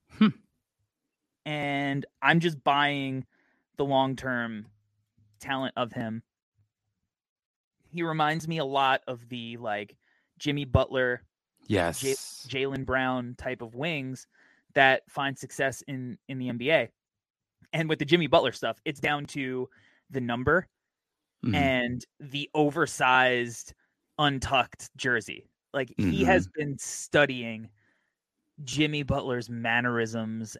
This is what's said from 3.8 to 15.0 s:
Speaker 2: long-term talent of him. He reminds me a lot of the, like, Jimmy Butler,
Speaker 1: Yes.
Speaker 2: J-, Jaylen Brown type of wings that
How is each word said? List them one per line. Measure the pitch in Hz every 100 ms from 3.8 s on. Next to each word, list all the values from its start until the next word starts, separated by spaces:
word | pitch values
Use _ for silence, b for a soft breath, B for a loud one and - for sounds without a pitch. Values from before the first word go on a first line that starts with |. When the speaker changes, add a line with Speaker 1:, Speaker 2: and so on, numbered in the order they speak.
| 139
Speaker 2:
long-term | 135 135 131 131 123 117 110 107 _ _ _ _ _ _ _
talent | - 135 131 -
of | 120
him. | 123 113 113 - _ _ _ _ _ _ _ _ _ _ _ _ _ _ _ _
He | 170
reminds | 165 160 151 160 156
me | 160
a | 135
lot | 135 135 135 -
of | 123 117
the, | 123 117 117
like, | 117 104 104 _ _ _ _ _
Jimmy | 147 147 139
Butler, | 135 131 131 123 123 - _ _ _ -
Speaker 1:
Yes. | 95 85 82 135 135 - - 127
Speaker 2:
J-, | 131 135
Jaylen | 135 131
Brown | 131 131 127 123 127
type | 131 123
of | 117 120
wings | 165 151 131 127 - b b b b 147
that | 135 131